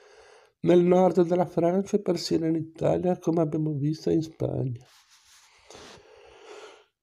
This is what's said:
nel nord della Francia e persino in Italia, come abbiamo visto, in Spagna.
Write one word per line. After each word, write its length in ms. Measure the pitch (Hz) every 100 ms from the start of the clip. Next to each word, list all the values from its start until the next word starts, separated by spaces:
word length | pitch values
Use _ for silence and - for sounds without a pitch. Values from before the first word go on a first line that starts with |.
| - - - - _ _
nel 220 | 165 175
nord 380 | 175 180 180 175
della 240 | 170 180 165
Francia 500 | - 170 185 196 208
e 60 |
persino 460 | 202 170 - 165 160
in 80 | 165
Italia, 640 | 156 - 151 165 180 180
come 200 | - 170
abbiamo 320 | 156 156 156
visto, 380 | 147 147 156 170
in 140 | 165
Spagna. 600 | 160 - 123 131 131 120 - _ _ _ _ - _ _ _ - - - - - - - - - - - _ _